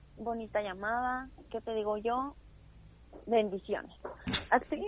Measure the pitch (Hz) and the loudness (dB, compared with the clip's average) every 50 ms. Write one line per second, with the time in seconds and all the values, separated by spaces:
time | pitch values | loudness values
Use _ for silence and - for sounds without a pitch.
0 | - - - - 220 233 233 226 226 208 - 214 208 196 185 190 202 214 233 240 | -20 -18 -12 -6 -4 -2 -2 -2 -2 0 0 0 0 0 -2 -2 0 0 2 2
1 | 254 254 254 254 262 262 - - - - - 226 - 233 226 220 208 214 214 214 | 2 0 0 -2 -4 -8 -14 -18 -10 -6 -6 -4 -4 -2 -2 0 2 2 0 2
2 | 214 233 240 254 269 285 285 - - - - - - - - - - - - - | 2 2 2 2 0 -2 -6 -12 -18 -20 -20 -20 -20 -20 -20 -20 -20 -20 -20 -20
3 | - - - - - 202 233 226 214 196 190 185 - - 196 - - - - - | -20 -18 -18 -12 0 4 6 6 6 4 0 -4 -2 -2 -2 -2 -4 -6 -12 -12
4 | - - - - - - - - - - - 254 - - 311 311 392 | -12 -12 -10 -8 -2 -2 -2 -2 4 4 4 4 4 2 -2 -2 -2